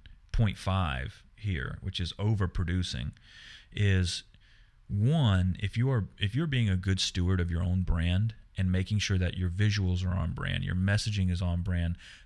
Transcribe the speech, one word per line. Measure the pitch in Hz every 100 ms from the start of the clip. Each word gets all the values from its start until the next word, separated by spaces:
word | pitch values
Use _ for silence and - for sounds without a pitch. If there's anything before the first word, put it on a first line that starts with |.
| - - -
point | - 107 -
five | 92 95 82 65 64 - - -
here, | 101 78 62 -
which | - -
is | 82
overproducing, | - 104 104 92 - 85 92 90 60 71 - - - - - -
is | - 101 92 90 - - - - - - - -
one, | 101 120 160 117 92 90 -
if | 98 117
you | 131
are, | 120 95 -
if | 95
you're | 123 165
being | 127 107
a | 92
good | 92 95
steward | - - 87 92
of | 87
your | 85
own | 87 92
brand | 87 85 85 92 110 - - -
and | 92
making | 92 92 104
sure | - 92
that | 90 92
your | 87
visuals | 90 107 101 92 90
are | 92
on | 92 85
brand, | 87 87 90
your | 92 92
messaging | 95 104 110 101 92
is | 87
on | 90 87
brand, | 90 87 85 87 - -